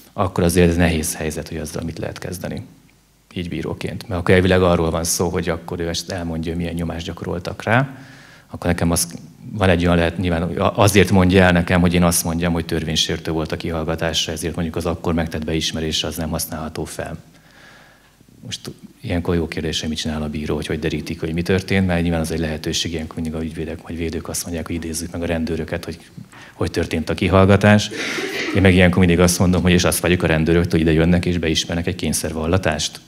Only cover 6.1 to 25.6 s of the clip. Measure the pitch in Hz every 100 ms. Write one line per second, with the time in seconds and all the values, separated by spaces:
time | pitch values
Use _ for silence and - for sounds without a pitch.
6.1 | 95 85 80 82 85 85 85 80 82 85
7.1 | 80 90 87 85 - 98 120 139 - -
8.1 | - - - _ - 87 87 85 85 -
9.1 | - - - - 110 95 85 87 85 85
10.1 | - 90 82 85 85 98 - 98 101 90
11.1 | 98 90 95 90 87 85 90 90 87 87
12.1 | 85 85 80 87 85 80 80 78 78 -
13.1 | 80 82 80 78 - 85 82 78 82 85
14.1 | 80 - 80 85 76 82 85 85 82 87
15.1 | 80 82 80 78 80 - 80 78 78 80
16.1 | 80 80 80 - 78 78 82 78 - 78
17.1 | 80 - _ _ - - - - _ _
18.1 | _ _ - 120 - - - - _ -
19.1 | 87 87 87 78 - 78 76 80 78 80
20.1 | 76 76 76 76 76 80 78 80 78 -
21.1 | 85 80 82 85 92 - 98 92 87 85
22.1 | 82 80 80 78 78 82 80 - 82 78
23.1 | - 80 80 80 85 80 82 - 82 82
24.1 | 80 73 80 90 82 78 85 80 78 85
25.1 | 85 85 82 80 80